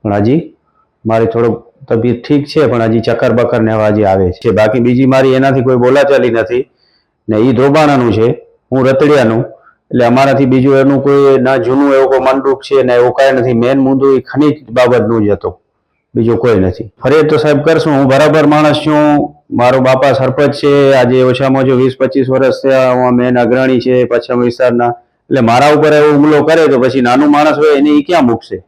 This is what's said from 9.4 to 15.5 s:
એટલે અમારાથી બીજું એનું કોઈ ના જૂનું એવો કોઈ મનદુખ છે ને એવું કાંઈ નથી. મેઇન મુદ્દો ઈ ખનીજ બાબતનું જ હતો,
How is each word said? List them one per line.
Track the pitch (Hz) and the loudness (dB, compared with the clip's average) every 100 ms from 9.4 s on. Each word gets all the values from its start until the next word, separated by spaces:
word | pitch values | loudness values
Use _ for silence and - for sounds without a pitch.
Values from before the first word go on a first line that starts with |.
| - - _ _ _ | -6 -14 _ _ _
એટલે | 120 120 | -2 0
અમારાથી | 123 139 135 135 | 2 2 0 0
બીજું | 131 135 135 | 2 2 2
એનું | 135 139 | 2 0
કોઈ | 139 139 139 135 | 0 2 2 2
ના | 123 135 | 0 -2
જૂનું | 117 131 143 | -2 0 0
એવો | 135 131 | 0 2
કોઈ | 135 | 0
મનદુખ | 131 135 135 127 | 0 -2 -2 -4
છે | - 139 | -2 -2
ને | 123 | 0
એવું | 120 123 | 2 0
કાંઈ | 120 135 | 2 0
નથી. | 131 123 | 0 -2
મેઇન | 117 123 139 | 0 0 0
મુદ્દો | 131 135 139 131 | 0 0 0 0
ઈ | |
ખનીજ | - 135 147 151 - | -2 -2 -2 -2 -6
બાબતનું | 120 123 123 104 113 104 | -2 0 0 0 -2 -2
જ | |
હતો, | 101 - | -4 -6